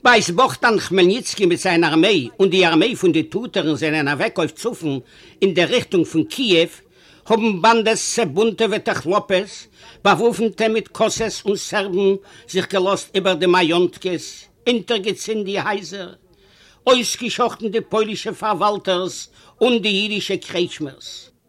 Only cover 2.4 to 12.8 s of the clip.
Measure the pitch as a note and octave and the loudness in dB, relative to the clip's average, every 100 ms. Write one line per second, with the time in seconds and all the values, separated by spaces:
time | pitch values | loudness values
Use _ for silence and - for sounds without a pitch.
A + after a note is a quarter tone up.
2.4 | G3 F#3 F3 D#3+ A3 G#3+ F#3 D#3+ D#3 G3+ | 2 4 4 4 2 2 2 2 -2 -6
3.4 | A#3+ G3 D#3 D3 D#3 D#3 C#3+ C#3+ G#3+ - | -4 -4 -2 -2 -2 0 -2 -2 -2 -2
4.4 | D#3 - A3+ A#3 D#3+ C3+ - - - _ | -4 -4 -8 -6 -6 -6 -10 -20 -20 _
5.4 | G3 E3 E3+ A#3+ - F#3+ D#3 D#3+ D#3 - | 0 2 2 0 0 0 0 -2 -2 -2
6.4 | B3 E3+ E3 - _ _ _ - - G#3+ | 2 2 2 -4 _ _ _ -20 -2 0
7.4 | A3+ F#3+ G#3 A#3 A3 A3 - - G#3 C#3+ | 0 2 2 4 2 -2 -2 -2 -2 0
8.4 | A3+ F#3 A3 G3+ - G3 D#3 G3+ - F#3 | 0 0 -2 -2 -4 -4 -2 -2 0 -2
9.4 | G3+ - - _ - - G3 E3+ A#3 F#3 | -2 -14 -20 _ -20 -2 2 4 2 2
10.4 | A3 - A3 A3 - - A3 G#3+ A3+ - | -2 0 0 0 -4 -2 -2 0 -4 -4
11.4 | G3+ G3+ - G3+ G3 F3+ G3 G3 - - | -4 -4 -4 -4 -2 0 2 0 -6 -20
12.4 | - F#3 - G3 | -6 -6 -2 0